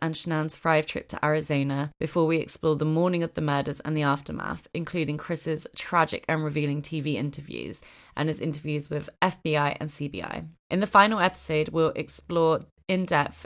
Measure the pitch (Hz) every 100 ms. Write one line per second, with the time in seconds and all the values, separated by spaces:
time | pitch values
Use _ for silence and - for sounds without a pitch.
0 | 160 160 170 156 156 - 165 156 151 -
1 | - - 151 156 147 143 139 139 147 -
2 | 160 175 160 165 - - 160 151 156 160
3 | 180 175 165 - 151 143 139 139 - 156
4 | 143 143 - 151 - - - - 160 180
5 | 151 151 - 165 - 160 - - - 175
6 | 160 - - 160 156 147 147 143 143 160
7 | 143 123 143 147 143 58 67 151 - -
8 | - - 151 151 165 147 151 147 143 151
9 | 147 - 185 - 165 151 143 - 151 -
10 | 143 95 - - 160 - - 180 208 208
11 | 208 220 180 - - 156 156 160 160 -
12 | 147 - - 170 160 156 - _ - 185
13 | 180 160 143 -